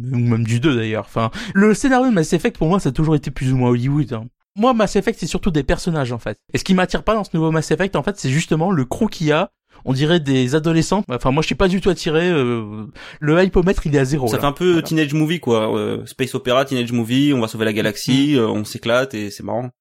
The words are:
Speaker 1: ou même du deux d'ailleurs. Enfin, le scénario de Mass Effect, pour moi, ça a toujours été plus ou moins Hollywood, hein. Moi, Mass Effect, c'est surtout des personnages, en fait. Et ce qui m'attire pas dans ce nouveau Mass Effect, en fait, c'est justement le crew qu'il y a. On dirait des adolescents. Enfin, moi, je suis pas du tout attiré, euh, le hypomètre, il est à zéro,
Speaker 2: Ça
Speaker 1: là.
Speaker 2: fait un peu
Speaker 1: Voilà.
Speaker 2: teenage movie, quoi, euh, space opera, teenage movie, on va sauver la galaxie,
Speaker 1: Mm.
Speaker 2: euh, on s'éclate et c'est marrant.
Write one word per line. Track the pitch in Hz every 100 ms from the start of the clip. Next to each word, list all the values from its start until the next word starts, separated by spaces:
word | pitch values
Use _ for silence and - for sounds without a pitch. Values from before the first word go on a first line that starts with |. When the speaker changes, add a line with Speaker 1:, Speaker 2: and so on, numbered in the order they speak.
| 123
Speaker 1:
ou | 123
même | 120 113
du | 110 117
deux | 151 120
d'ailleurs. | 110 107 104
Enfin, | 117 113 - 226
le | 190 214
scénario | 202 285 254 254
de |
Mass | 196 156
Effect, | 175 240 -
pour | 160
moi, | 190
ça | 151
a |
toujours | 127 156 151
été | -
plus | - 131
ou | 127
moins | 123
Hollywood, | 123 127 147 117
hein. | 113 117 _ _ 202
Moi, | 247
Mass | 233 202 208
Effect, | 247 208
c'est | 170
surtout | 185 202
des | 151
personnages, | 139 170 - 160 123
en | 120
fait. | 117 107 _
Et | -
ce |
qui | -
m'attire | 185 180 220
pas | -
dans | 220
ce | 190 165
nouveau | 160
Mass | 160 -
Effect, | 156 190 151
en |
fait, | 143 196
c'est | 135
justement | 139 - 156 175
le | 175 123
crew | - 214
qu'il | - 147
y |
a. | 151 190 _ _ - -
On |
dirait | 139 151 175
des | 139 131 123 156
adolescents. | 156 165 156 190 -
Enfin, | 123 135
moi, | 139
je | 156
suis | 139
pas | 190
du | 190
tout | 196
attiré, | 170 170 156 180
euh, | 160 123 117 104 107 110 - - -
le | 151 165
hypomètre, | 185 196 175 208 156
il | 143
est |
à | 131
zéro, | 147 123
Speaker 2:
Ça | 139
Speaker 1:
là. |
Speaker 2:
fait | 143
un |
peu | 135 180
Speaker 1:
Voilà. | 170 -
Speaker 2:
teenage | 160 151
movie, | 156 156 175
quoi, | - 113 110 110
euh, | 107 110 110
space | - 123
opera, | 127 127 123 135
teenage | 131 120
movie, | 120 113 131 143 135
on |
va | 110
sauver | 113 110
la |
galaxie, | 110 107 104 - 135 143 139
Speaker 1:
Mm. |
Speaker 2:
euh, | 110
on | 107 107
s'éclate | 117 117 120 135
et | 107 104
c'est | -
marrant. | 104 110 127 _